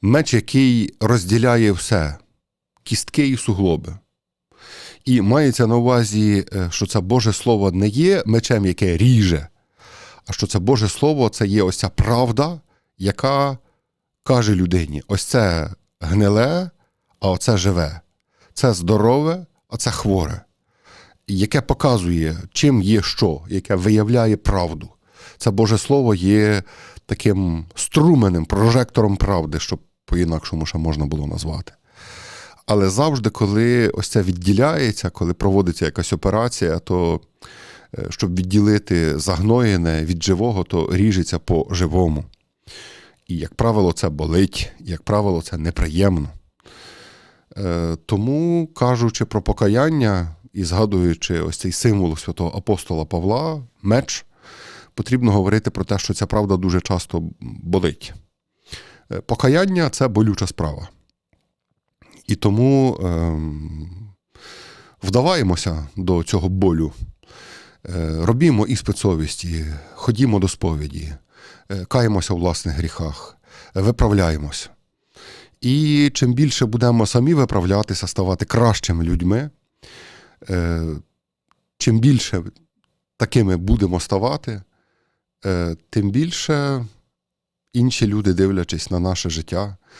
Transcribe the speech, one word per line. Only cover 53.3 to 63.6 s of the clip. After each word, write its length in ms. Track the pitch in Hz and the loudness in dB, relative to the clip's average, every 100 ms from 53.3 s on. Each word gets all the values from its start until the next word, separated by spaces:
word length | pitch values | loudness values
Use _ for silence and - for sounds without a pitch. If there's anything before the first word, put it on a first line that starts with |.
| 117 160 156 123 _ | -2 -4 -8 -12 _
меч, 440 | 98 123 139 - - _ - - - - - | 0 0 0 -10 -12 _ -20 -20 -20 -20 -20
потрібно 380 | - 113 127 120 | -10 -2 0 2
говорити 380 | 101 95 107 - | 2 2 0 -2
про 140 | - | -6
те, 140 | 92 101 | -4 -4
що 160 | - | -4
ця 120 | 104 101 | -4 -2
правда 320 | 110 104 95 | 0 2 0
дуже 240 | 92 87 | 2 0
часто 420 | - 90 - 87 82 - | 0 -4 -2 -6 -6 -12
болить. 720 | 60 53 85 92 87 - - - _ _ _ _ _ - - - _ | -16 -14 -2 0 0 -4 -14 -18 _ _ _ _ _ -20 -20 -20 _
Е, 100 | 90 | -12
покаяння — 680 | - 117 127 151 190 180 156 | -6 0 2 4 2 0 0
це 160 | - 131 | 0 0
болюча 400 | 107 110 98 95 | 2 2 0 -4
справа. 400 | - 80 71 - _ _ _ _ _ _ _ _ _ _ _ _ - - | -4 -6 -6 -12 _ _ _ _ _ _ _ _ _ _ _ _ -20 -6
І 80 | 104 | -2
тому, 640 | 107 104 127 135 131 104 | 0 2 4 4 2 0
ем, 1080 | 92 85 82 80 78 76 | -4 -2 -2 -2 -6 -8